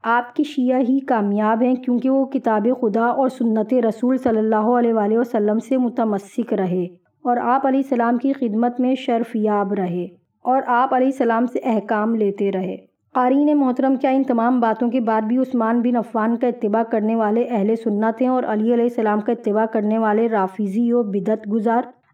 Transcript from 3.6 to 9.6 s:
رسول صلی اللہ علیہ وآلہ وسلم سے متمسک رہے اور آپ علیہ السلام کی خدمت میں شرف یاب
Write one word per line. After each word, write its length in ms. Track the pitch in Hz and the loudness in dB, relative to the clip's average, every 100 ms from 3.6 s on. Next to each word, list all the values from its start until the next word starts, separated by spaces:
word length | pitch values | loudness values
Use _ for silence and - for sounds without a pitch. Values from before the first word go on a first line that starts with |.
| 214 | 0
رسول 440 | 254 226 214 247 262 | 0 0 0 0 0
صلی 200 | 254 226 | 0 0
اللہ 180 | 220 214 | 2 2
علیہ 380 | 214 247 233 | 2 2 2
وآلہ 240 | 226 208 220 | 2 2 0
وسلم 420 | 240 233 208 214 | 0 0 2 0
سے 180 | - 262 | 0 0
متمسک 760 | 247 247 226 202 190 - 226 | 0 0 -2 -2 -4 -6 -4
رہے 300 | 202 185 180 180 - _ _ | -2 0 -2 -4 -10 _ _
اور 140 | - 240 | -2 -2
آپ 300 | 233 247 269 | 2 0 2
علیہ 120 | 262 | 0
السلام 380 | 269 240 233 240 | 0 0 0 0
کی 160 | 269 | 0
خدمت 460 | 269 240 214 240 240 | -2 -2 0 -2 0
میں 160 | 254 262 | -2 0
شرف 400 | - 233 233 220 | 0 -2 -2 -2
یاب 380 | 208 208 | 0 0